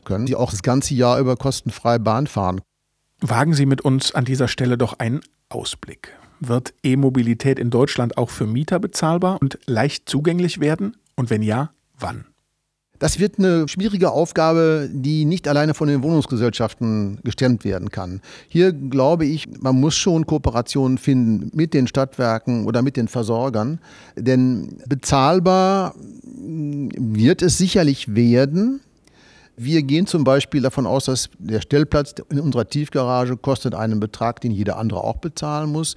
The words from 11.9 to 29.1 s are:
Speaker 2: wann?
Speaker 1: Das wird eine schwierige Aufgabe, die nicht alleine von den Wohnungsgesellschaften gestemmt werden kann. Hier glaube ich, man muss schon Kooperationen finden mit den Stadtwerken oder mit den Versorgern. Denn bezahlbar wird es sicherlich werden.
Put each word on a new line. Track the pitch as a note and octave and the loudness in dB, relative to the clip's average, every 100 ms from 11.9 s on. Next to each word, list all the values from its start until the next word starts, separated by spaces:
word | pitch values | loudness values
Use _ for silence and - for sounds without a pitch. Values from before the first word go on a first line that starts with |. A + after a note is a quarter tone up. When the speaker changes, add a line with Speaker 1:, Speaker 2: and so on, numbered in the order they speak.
| - | -12
Speaker 2:
wann? | F2 G#2+ - _ _ _ _ _ _ - | -10 -10 -16 _ _ _ _ _ _ -4
Speaker 1:
Das | D3+ - | -2 0
wird | G3+ - | 0 2
eine | F#3 E3+ D3+ | 2 2 0
schwierige | F3+ G#3 G3+ F3 | -2 -2 0 0
Aufgabe, | C3 E3+ - D#3+ E3 D#3+ D#3 C#3 | 2 0 2 2 4 4 2 -2
die | C3+ C3+ D#3 | -4 -2 0
nicht | D3+ F3+ D3 | 2 0 0
alleine | C#3+ D3+ | 2 2
von | D3 D3+ | 0 0
den | C#3+ | 0
Wohnungsgesellschaften | C#3+ E3 - A#2+ A#2 - A2+ - A2+ G#2+ G2+ G2+ | 2 0 0 0 0 0 -4 -4 -2 -2 -2 -6
gestemmt | A#2+ - B2+ A#2 | -8 0 2 2
werden | G#2 F#2+ G2+ | 0 -6 -6
kann. | - F#2 F#2+ - - - | -8 -10 -12 -14 -20 -4
Hier | E3 F#3+ | 2 2
glaube | D3+ C3+ C3 C3 E3 | 2 -2 2 2 2
ich, | D3+ D3+ - - | 0 -2 -6 -6
man | C3 C3 | 0 4
muss | D3+ - | 4 2
schon | G3+ E3 D#3 | 2 0 2
Kooperationen | D3+ C#3 A#2 A#2+ C#3 C3 C3 | 0 0 -2 -2 0 0 0
finden | - C3 A2+ G#2+ A2 | 2 2 4 0 -2
mit | D#3 D#3+ | -2 0
den | C#3+ B2 | 2 2
Stadtwerken | C#3 C3+ - A#2+ A2+ - A#2 G#2 | 0 -2 -2 -2 -2 -2 -2 0
oder | A#2+ | 0
mit | C3 C3 | 0 0
den | A2+ | -2
Versorgern. | B2 A2 A#2 C3 A2 A2+ E3 - - - - | -2 -2 -2 0 -2 -2 -6 -12 -20 -18 -4
Denn | A#2 B2+ B2+ A#2 C2 - B2 | 2 4 4 0 -6 -10 -6
bezahlbar | C3+ - C#3+ C3+ F#3 F3+ F#3 F#3 G3 F3+ - | -6 0 4 4 4 4 4 4 2 -2 -8
wird | - - - - - D#3+ D3 C#3+ C3+ - A#2+ G#2+ A#2 F#3 | -18 -20 -18 -14 -10 -8 -6 -6 -6 -4 -2 4 4 6
es | F3 - | 2 2
sicherlich | F#3 G3+ D3+ C#3 - | 2 4 2 2 -2
werden. | G#2+ A#2 B2 C#3 E3+ A3+ C#4 - _ _ | 2 4 6 4 2 0 -2 -8 _ _